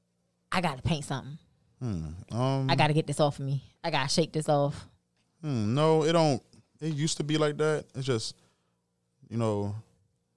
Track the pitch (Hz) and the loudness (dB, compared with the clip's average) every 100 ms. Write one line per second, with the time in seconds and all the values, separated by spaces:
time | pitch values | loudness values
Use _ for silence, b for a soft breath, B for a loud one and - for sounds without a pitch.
0 | _ _ _ _ - 190 170 135 - 151 | _ _ _ _ -4 -2 -2 -2 -2 -2
1 | - 135 135 156 _ _ _ - 123 87 | -4 -8 -8 -16 _ _ _ -6 -4 -4
2 | 78 87 - 110 131 135 135 - 151 151 | -6 -10 -8 -2 0 0 0 2 4 2
3 | - 143 147 139 135 139 - _ 170 147 | 0 0 0 0 -4 -4 -6 _ -4 -2
4 | 135 - 156 156 151 147 143 - - _ | 0 0 0 -2 0 2 2 -2 -14 _
5 | _ _ _ - 156 120 104 135 160 160 | _ _ _ -10 -4 0 0 2 4 4
6 | 151 165 156 120 _ - _ - 156 143 | 4 4 4 2 _ -20 _ -8 -6 -2
7 | 160 - 147 151 151 147 156 147 - - | -2 -2 0 2 2 2 0 0 -6 -8
8 | 135 117 - - _ _ _ _ _ _ | -2 -2 -2 -12 _ _ _ _ _ _
9 | _ _ - 113 113 104 101 104 - _ | _ _ -8 -2 0 0 -2 -6 -12 _
10 | _ _ _ | _ _ _